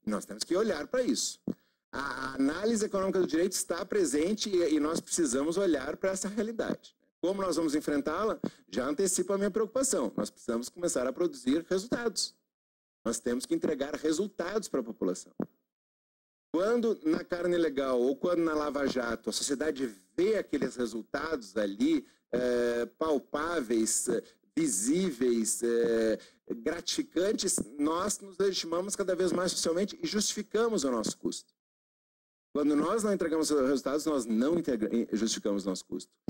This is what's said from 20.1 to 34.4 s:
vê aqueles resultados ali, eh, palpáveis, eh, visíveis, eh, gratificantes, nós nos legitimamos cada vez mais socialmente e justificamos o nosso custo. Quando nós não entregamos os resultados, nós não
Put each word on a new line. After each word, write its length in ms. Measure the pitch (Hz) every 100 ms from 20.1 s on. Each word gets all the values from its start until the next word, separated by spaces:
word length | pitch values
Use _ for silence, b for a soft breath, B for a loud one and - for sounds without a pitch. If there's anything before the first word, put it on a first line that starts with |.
| -
vê 200 | 185 208
aqueles 380 | 160 143 127 123
resultados 800 | 120 110 107 139 156 156 107 110
ali, 480 | 104 101 135 156 B B _
eh, 560 | 120 123 120 120 120 117 _
palpáveis, 1120 | 160 143 - 147 160 170 113 117 110 - -
eh, 140 | 117 B B _ -
visíveis, 1040 | 160 98 110 165 190 123 127 117 107 -
eh, 560 | 117 117 117 113 110 110 B B -
gratificantes, 1080 | 117 113 - - - - 156 190 214 190 - 107 139
nós 420 | 147 165 202 196
nos 180 | 196 185
legitimamos 580 | 196 180 170 170 196 202
cada 200 | 190 175
vez 160 | 185
mais 200 | 175 180
socialmente 460 | - 170 165 208 -
e 60 | 165
justificamos 760 | 202 208 - 208 208 233 214
o 80 | 135
nosso 260 | 120 104 -
custo. 360 | - - - _ _ _ _ _ _ _ _ _ _
Quando 240 | 143 147 147
nós 280 | 156 226
não 100 | 208
entregamos 380 | 190 170 160 151
os 100 | 151
resultados, 460 | 131 139 135 147 151
nós 180 | 147 117
não 320 | 110